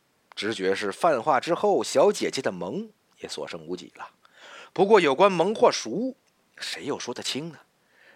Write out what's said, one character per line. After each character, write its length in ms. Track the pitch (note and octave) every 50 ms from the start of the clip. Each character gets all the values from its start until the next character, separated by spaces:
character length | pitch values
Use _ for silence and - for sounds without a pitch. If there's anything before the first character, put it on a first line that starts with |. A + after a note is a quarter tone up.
| _ _ _ _ _ _ -
直 160 | - G2+ G#2+
觉 220 | A2+ F#2+ F#2 F#2 G2
是 160 | F#2+ G#2+ G2
泛 320 | F#2+ - - F3 D3+ A#2
化 160 | A2 D3+ C#3+ B2
之 160 | - D#3 E3+
后， 300 | D#3+ - G#3 F#3+ C3+ G#2
小 260 | - - B2+ D#3+ G3+
姐 180 | G#3 - - E2+
姐 140 | - -
的 80 | - A#2+
萌 400 | G2 F2 F2 F#2 A#2+ F#3 A3+ A3 _ _ _ _ _ _
也 100 | - D#2+
所 180 | - - C#2+
剩 140 | - - E2+ D#2+
无 120 | D#2 F2+
几 160 | - - - _
了。 160 | - - - _ _ _ _ _ _ - - - - - -
不 120 | _ - F#3
过 160 | G3+ A3+ G3+
有 140 | F3 C#3+ C3+
关 160 | C#3 F#3 G3+
萌 240 | F#3+ E3+ D#3+ G3 A3
或 160 | A3 B3 F#3+
熟， 460 | - - - A2 A#2 F#3 B3 C4 B3 _ _ _ _ _ _ _ _
谁 280 | - - - - - -
又 140 | C3+ C3 G2
说 160 | - - A#2+
得 80 | -
清 280 | G2+ - - B2+ D#3 E3+
呢？ 100 | D3 - _ _ _ _ _ _ _ _ _ _ _